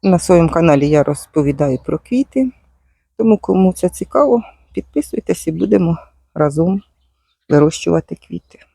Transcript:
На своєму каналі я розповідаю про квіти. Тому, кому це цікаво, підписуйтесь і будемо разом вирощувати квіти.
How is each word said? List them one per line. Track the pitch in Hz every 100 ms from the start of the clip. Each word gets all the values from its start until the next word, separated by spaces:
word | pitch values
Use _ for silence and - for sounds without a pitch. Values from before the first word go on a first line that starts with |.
На | 202 180
своєму | - 180 165
каналі | 165 165 143 147
я | 151
розповідаю | 143 147 - 156 143 139 147 131 -
про | 156
квіти. | _ 247 277 262 262 - _ _ _ _ _ _
Тому, | 226 214
кому | - 190 190
це | 180 180
цікаво, | - 190 - 294 240 - _ _
підписуйтесь | - - - - - - 180 -
і |
будемо | 160 196 208 170 165 - _ _
разом | - 151 147 165 196 - _ _ _ _ _ _
вирощувати | 147 151 - - 165 - 170 _
квіти. | 175 _ _ _